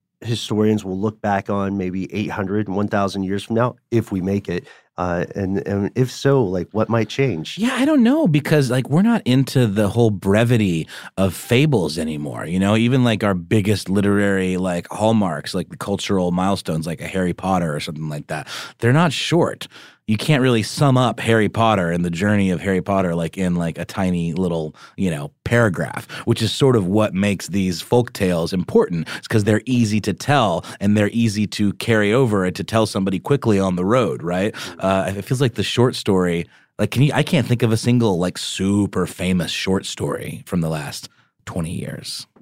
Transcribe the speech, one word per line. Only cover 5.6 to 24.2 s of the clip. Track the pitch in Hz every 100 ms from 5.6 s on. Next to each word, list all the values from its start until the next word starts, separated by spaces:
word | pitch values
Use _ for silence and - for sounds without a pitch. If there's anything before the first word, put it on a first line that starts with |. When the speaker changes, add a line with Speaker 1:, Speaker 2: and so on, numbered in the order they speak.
| -
Speaker 1:
and | 98 101 -
if | 127
so, | - 139 139
like, | 101 92 85
what | 104 110
might | 117 110
change? | - 135 82 78 -
Speaker 2:
Yeah, | 233
I | 254
don't | 277 302
know, | 226 302 269
because, | 147 - 151 127
like, | 127 -
we're | 147
not | 220 226 -
into | 131 127 135 117
the | 98 104
whole | 110 117
brevity | 98 95 104 117 120 101 82 71 - - -
of | 95 -
fables | - 120 156 120 78 80
anymore. | 78 76 73 57 78
You | 92
know, | 98 110
even, | 117 131
like, | 120 104
our | 104
biggest | 90 85 113 98 101 -
literary, | 98 101 101 101 95 92 92
like, | 92 87 -
hallmarks, | - 107 110 95 76 -
like, | 92 80
the | -
cultural | - 98 - 98 90
milestones, | 87 95 95 - 80 80
like | 80
a | 82
Harry | 95 90
Potter | 85 92 92 85 73
or |
something | - 76 78
like | 73 -
that, | 78 - - - -
they're | 117
not | 143 170
short. | - - 170 143 - - - - _ -
You | 107
can't | - 147
really | 127 117
sum | 107 - 147 127
up | 123 -
Harry | - 113 101
Potter | - 113 104 85
and | 85 87
the |
journey | 82 104 104 95
of | 85
Harry | 95 92
Potter, | 87 98 92 85
like, | 82 -
in, | 90 87
like, | 82 78
a | 87
tiny | - 95 87